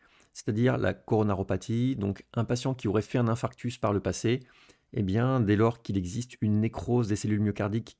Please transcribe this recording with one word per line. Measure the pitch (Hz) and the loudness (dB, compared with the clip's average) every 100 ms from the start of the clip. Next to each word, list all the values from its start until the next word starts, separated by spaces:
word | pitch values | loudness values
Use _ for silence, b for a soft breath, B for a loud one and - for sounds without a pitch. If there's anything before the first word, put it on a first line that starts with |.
| b b b | b b b
c'est-à-dire | - - 107 123 123 | -10 -4 0 2 2
la | 104 | 0
coronaropathie, | 95 - 110 107 95 95 95 - 113 123 | -2 0 2 2 0 -2 -4 -2 -2 0
donc | 127 101 95 - | 0 -2 -4 -6
un | 120 | -4
patient | 110 123 135 | -2 -2 -2
qui | 123 107 | -2 0
aurait | 104 | 0
fait | 104 127 | 0 0
un | 117 | 2
infarctus | 117 120 - 123 - | 0 -4 -6 -8 -4
par | 107 | 0
le | 101 | 0
passé, | 92 92 107 131 b b b b b | 0 -2 0 -2 b b b b b
eh | - | -2
bien, | 95 104 127 131 | 0 2 2 2
dès | 101 | 4
lors | 104 113 117 | 4 4 0
qu'il | - 95 | -4 -2
existe | 87 101 123 - | -2 -6 -10 -4
une | 107 104 | 0 2
nécrose | 113 - - 123 107 | 0 -2 0 0 2
des | |
cellules | 104 107 104 | -2 0 0
myocardiques | 104 101 101 110 - | 0 0 -2 -4 -6